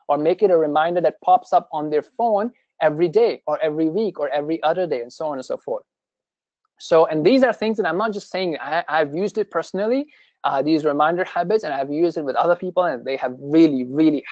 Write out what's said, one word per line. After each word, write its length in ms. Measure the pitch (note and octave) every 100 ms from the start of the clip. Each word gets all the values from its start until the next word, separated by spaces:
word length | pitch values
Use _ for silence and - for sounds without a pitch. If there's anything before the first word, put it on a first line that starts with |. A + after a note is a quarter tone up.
| -
or 100 | D3
make 220 | D#3 F3+
it 120 | G3+
a 40 | E3+
reminder 440 | D#3 D3+ E3 F3
that 200 | D#3+ -
pops 320 | - F#3 -
up 160 | F3+ -
on 180 | D#3 D3+
their 120 | D3+
phone 500 | - - A#3 G3+ A#3 - _ -
every 260 | D#3 D3+ F3
day 320 | G3 A3+ C3 -
or 120 | D3
every 260 | D#3 D3+ D#3+
week 320 | F3 A3 -
or 80 | D3
every 340 | C#3+ D3 E3
other 240 | D#3 E3+ F3
day, 140 | C3
and 100 | A#2+
so 160 | - D#3
on 120 | C3+
and 60 | -
so 100 | A#2
forth. 280 | - A2 - _ _ _ _ _ _ _ _ _
So, 280 | - E3 -
and 180 | D#3
these 180 | D#3 C4+
are 100 | B3
things 260 | G#3 G#3+ A3
that 80 | F3+
I'm 100 | E3+
not 160 | A3
just 180 | G3+ -
saying, 280 | F3+ F#3 C#3+
I, 240 | C3+ D#3+ E3
I've 260 | D#3 D3
used 240 | D3+ G#3 A3
it 120 | G3+
personally, 560 | E3 D#3+ F#3+ G#3+ C4 D4 _ _ _
uh, 180 | C#3+ C#3
these 240 | D3 D#3+
reminder 400 | D3+ C#3+ D3+ F3
habits, 400 | F3+ E3+ F3 A3
and 80 | E3+
I've 180 | C#3 C#3
used 280 | D3 E3+ D#3+
it 60 |
with 120 | C#3+ A#2+
other 200 | E3 F3
people, 260 | F#3 F3+
and 200 | F3+ B2+
they 120 | A#2+ C3+
have 180 | C3 B2+
really, 460 | C#3+ D#3+ D#3+ C3
really 380 | B2+ C#3 D#3 C#3+ -